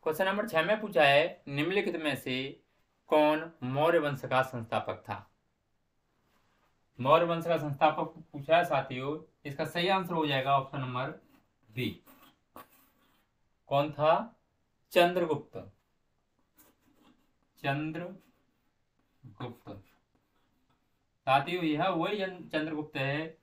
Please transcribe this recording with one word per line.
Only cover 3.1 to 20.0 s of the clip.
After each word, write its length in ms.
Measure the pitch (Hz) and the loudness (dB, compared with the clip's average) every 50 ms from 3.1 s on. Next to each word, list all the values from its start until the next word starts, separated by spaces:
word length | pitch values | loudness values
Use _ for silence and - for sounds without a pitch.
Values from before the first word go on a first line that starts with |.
| 160 151 151 151 151 156 160 165 - _ - | 4 6 6 6 4 2 -2 -8 -12 _ -6
मौर्य 340 | 127 131 139 151 165 170 170 | -4 0 2 2 4 4 4
वंश 220 | 151 147 139 139 - | 2 2 -4 -4 -6
का 180 | 160 131 127 131 | -2 0 0 0
संस्थापक 560 | - - 120 113 - - 110 - - - - | 0 -4 -10 -8 -4 -4 -4 -4 -4 -10 -10
था? 300 | - - 101 - - _ _ _ _ _ _ _ _ _ _ _ _ _ _ _ _ _ _ _ _ _ _ _ _ _ _ _ _ _ _ _ _ _ _ - | -8 -10 -10 -10 -12 _ _ _ _ _ _ _ _ _ _ _ _ _ _ _ _ _ _ _ _ _ _ _ _ _ _ _ _ _ _ _ _ _ _ -4
मौर्य 260 | 123 135 151 165 175 | 4 6 6 6 6
वंश 200 | 170 170 165 - | 4 0 -2 0
का 120 | 170 165 151 | 0 0 0
संस्थापक 560 | 147 147 139 - 165 156 151 - 165 160 - 165 - _ - | 0 -4 -2 4 4 2 4 2 -6 -6 -8 -16 -20 _ -14
पूछा 240 | 147 139 - 160 170 | -14 0 4 4 4
है 60 | 175 | 4
साथियों, 520 | 170 151 135 - - 131 127 131 139 151 156 - - _ _ _ | 4 0 -2 -2 -2 -8 -8 -6 -6 -8 -8 -10 -16 _ _ _
इसका 200 | 143 139 - 160 | -12 -8 -8 -8
सही 220 | 147 - 175 175 185 | -6 -4 -2 0 2
आंसर 240 | 196 190 190 175 180 | 2 0 0 -2 -2
हो 120 | 165 156 147 | -2 0 0
जाएगा 300 | 139 135 131 139 139 139 | 0 0 2 2 2 2
option 220 | - - - 139 | 2 -2 -8 -8
number 300 | 131 127 127 127 131 147 175 - _ _ _ _ _ _ _ _ _ _ | -8 -6 -6 -6 -6 -6 -10 -14 _ _ _ _ _ _ _ _ _ _
B। 200 | - 117 - - - - _ - - _ - - _ _ _ _ _ - - _ _ _ _ _ _ _ _ _ _ _ _ _ _ _ _ _ _ _ _ _ | -10 -6 -6 -6 -8 -10 _ -20 -20 _ -20 -20 _ _ _ _ _ -20 -20 _ _ _ _ _ _ _ _ _ _ _ _ _ _ _ _ _ _ _ _ _
कौन 220 | 139 139 143 151 | 0 0 0 0
था? 420 | 143 - 147 156 165 - 233 - - _ _ _ _ _ _ _ _ _ _ _ - | -2 0 2 4 4 2 2 -6 -12 _ _ _ _ _ _ _ _ _ _ _ 4
चंद्रगुप्त। 640 | 180 175 175 180 180 175 165 151 - - - - - - - - _ _ _ _ _ _ _ _ _ _ _ _ _ _ _ _ _ - _ _ _ _ _ _ _ _ - _ _ _ _ _ _ _ _ _ _ - | 4 4 4 4 0 -2 -2 -2 -4 -6 -12 -16 -16 -16 -16 -20 _ _ _ _ _ _ _ _ _ _ _ _ _ _ _ _ _ -20 _ _ _ _ _ _ _ _ -20 _ _ _ _ _ _ _ _ _ _ -4
चंद्रगुप्त। 600 | 143 139 147 151 156 160 165 175 180 196 - _ _ _ _ _ _ _ _ _ _ _ _ _ _ _ _ _ _ _ _ _ 117 104 _ 127 120 117 - _ - 104 98 98 _ _ _ | -4 -2 -2 -4 -6 -6 -8 -10 -12 -14 -16 _ _ _ _ _ _ _ _ _ _ _ _ _ _ _ _ _ _ _ _ _ -20 -18 _ -14 -14 -14 -16 _ -18 -18 -18 -20 _ _ _